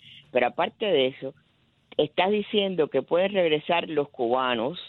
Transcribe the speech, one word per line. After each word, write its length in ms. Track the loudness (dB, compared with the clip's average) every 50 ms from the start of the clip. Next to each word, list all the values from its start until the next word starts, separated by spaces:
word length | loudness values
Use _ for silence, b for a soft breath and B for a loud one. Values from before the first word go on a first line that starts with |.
| B B B B B _
Pero 160 | -2 0 0
aparte 400 | 0 0 -2 -4 -4 -4 -6 -2
de 220 | 0 2 2 2 2
eso, 260 | 0 -4 -12 -12 -12 _ _ _ _ _ _ _ _ _ _ -8 -2
estás 340 | -2 -2 0 _ 0 0 2
diciendo 560 | 2 0 -2 -2 0 0 0 0 0 0 0
que 160 | 0 0 -2 -2
pueden 300 | 0 0 0 0 0 2
regresar 560 | 2 2 2 2 0 0 0 -2 -2 -2 -2
los 180 | -2 -2 -2 -2
cubanos 680 | -2 -4 -2 0 0 0 0 0 0 0 -2 -4 -6 -8 -14